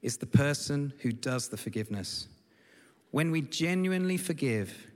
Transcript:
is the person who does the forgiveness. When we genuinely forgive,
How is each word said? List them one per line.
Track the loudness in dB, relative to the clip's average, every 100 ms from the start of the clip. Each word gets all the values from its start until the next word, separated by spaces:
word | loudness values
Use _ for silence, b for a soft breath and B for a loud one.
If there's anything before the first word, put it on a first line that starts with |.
is | -4 -4
the | 4
person | 6 6 2 0 -2 -2 -2
who | -4
does | -2 -2 -2 -2
the | -6
forgiveness. | -6 -6 -4 -6 -6 -8 -10 -18 _ B B B B B _
When | 0 2
we | 2
genuinely | 0 -2 2 2 2 2 2 0
forgive, | -2 -2 2 2 0 -6 -18